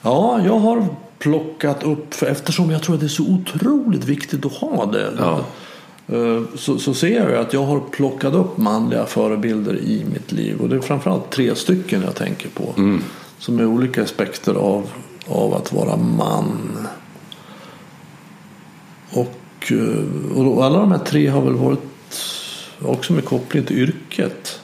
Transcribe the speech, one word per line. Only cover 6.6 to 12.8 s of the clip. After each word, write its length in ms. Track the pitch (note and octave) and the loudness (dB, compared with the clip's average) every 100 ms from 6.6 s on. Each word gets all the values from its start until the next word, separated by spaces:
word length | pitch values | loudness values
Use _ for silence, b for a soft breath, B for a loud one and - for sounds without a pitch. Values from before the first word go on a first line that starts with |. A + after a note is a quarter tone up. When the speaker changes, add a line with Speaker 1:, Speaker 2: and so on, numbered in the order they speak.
| - B2 | -2 0
Speaker 1:
så 160 | - | 0
ser 260 | B2 E3+ A#3 | 2 2 4
jag 100 | E3 | 4
ju 60 | A#2+ | 2
att 160 | A#2 | 2
jag 120 | C3+ | 0
har 160 | C#3 C#3+ | 2 0
plockat 540 | C#3 - C#3 C3 C#3 | -2 0 0 0 2
upp 240 | E3+ F#3 - | 2 2 2
manliga 480 | G#2 A2 A#2 A#2+ A2 | 2 2 0 0 0
förebilder 680 | - A2 G#2+ A2+ G#2+ G#2 - | 0 2 2 0 0 0 -2
i 260 | - G#2+ G#2+ | 0 0 -2
mitt 200 | - - | -6 -4
liv. 280 | - G#1+ - | -4 -2 -2
Och 80 | A#2+ | 0
det 80 | C3 | 0
är 40 | |
framförallt 500 | C3 C#3+ - F#3 - | 0 0 0 0 -2
tre 240 | - A#2+ | 0 0
stycken 480 | A2 - F#3 F3+ G2+ | 0 2 0 2 -2
jag 120 | F#2 | -2
tänker 340 | F#2 G2 F#2 - | -4 -4 -4 -8
på, 260 | - - | -8 -4
Speaker 2:
Mm. 260 | - | 2